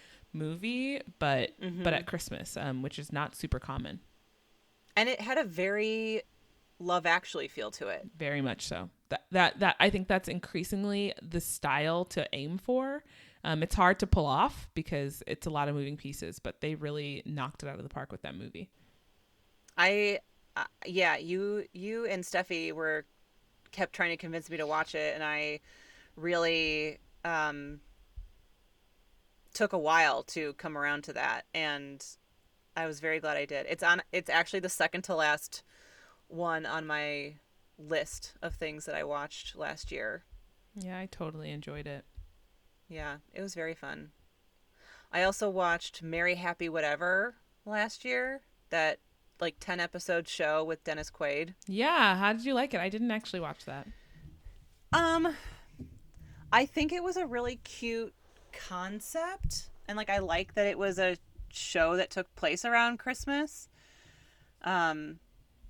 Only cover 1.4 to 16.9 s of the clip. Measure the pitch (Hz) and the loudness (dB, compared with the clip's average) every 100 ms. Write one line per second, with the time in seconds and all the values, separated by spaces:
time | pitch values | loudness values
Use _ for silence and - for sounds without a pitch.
1.4 | - - 185 175 175 156 175 170 - - | 0 -4 -6 -2 0 0 0 -6 -6 -8
2.4 | - - 143 131 131 - 147 143 147 - | -8 -6 -4 -4 -4 -8 -6 -4 -4 -6
3.4 | 165 127 - 135 76 - - _ _ _ | -4 -4 -4 -6 -6 -10 -16 _ _ _
4.4 | _ _ _ _ _ 208 233 254 214 269 | _ _ _ _ _ 2 4 2 0 0
5.4 | 226 165 190 208 220 220 220 220 - _ | 0 0 0 2 0 0 -2 -2 -6 _
6.4 | _ _ _ _ 175 180 165 175 - - | _ _ _ _ 2 2 4 4 2 -6
7.4 | 139 - 107 - 101 85 - 156 147 143 | -6 -6 -6 -4 -4 -4 -8 -6 -2 0
8.4 | 131 110 - 85 92 - _ - - 185 | 0 -2 -4 -6 -6 -12 _ -6 0 4
9.4 | 175 - 196 - 196 196 185 185 - 175 | 4 6 2 6 6 6 2 2 2 -4
10.4 | - 165 180 196 202 202 202 - 165 170 | -4 -4 -2 -2 0 0 -2 -4 -6 -4
11.4 | - - 147 139 156 170 180 - - 139 | -4 -4 0 2 2 2 0 -2 -2 -4
12.4 | 143 185 - 254 269 285 - - - _ | -4 -4 0 0 0 -4 -10 -20 -20 _
13.4 | 160 156 165 - 180 185 196 - 147 135 | -2 0 2 6 8 8 6 6 6 4
14.4 | 240 - - - 160 147 139 - - - | 4 2 -6 -6 -4 -2 -4 -6 -6 -6
15.4 | 170 151 143 147 139 151 143 139 82 - | -2 0 0 0 -4 -6 -8 -8 -8 -8
16.4 | - - 151 151 147 | -10 -6 -4 -4 -4